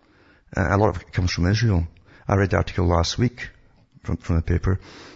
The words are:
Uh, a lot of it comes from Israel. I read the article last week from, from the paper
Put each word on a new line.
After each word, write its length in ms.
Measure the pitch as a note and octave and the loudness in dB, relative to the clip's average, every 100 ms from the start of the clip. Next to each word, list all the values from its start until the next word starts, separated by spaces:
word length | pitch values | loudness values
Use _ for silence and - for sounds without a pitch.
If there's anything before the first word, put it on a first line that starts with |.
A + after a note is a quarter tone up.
| _ _ _ _ - - | _ _ _ _ -10 -4
Uh, 120 | F2+ | 0
a 80 | G2 | 2
lot 120 | G#2 | 2
of 120 | F2+ | 0
it 100 | - | -6
comes 200 | - F2+ | -4 -2
from 140 | - F2 | 0 0
Israel. 420 | G#2 A#2 F2 D#2+ - - - - | 2 2 0 -2 -8 -20 -12 -2
I 80 | G2 | 0
read 140 | G2 | 2
the 60 | F#2 | 0
article 300 | - - F2 | -2 0 2
last 320 | E2+ E2+ - | 2 0 0
week 320 | B2 - - - _ _ _ - | -2 -2 -16 -18 _ _ _ -14
from, 140 | - - | -6 -6
from 180 | - E2 | 0 0
the 60 | |
paper 360 | - F2+ - G2 - - - | 0 0 0 -2 -6 -20 -20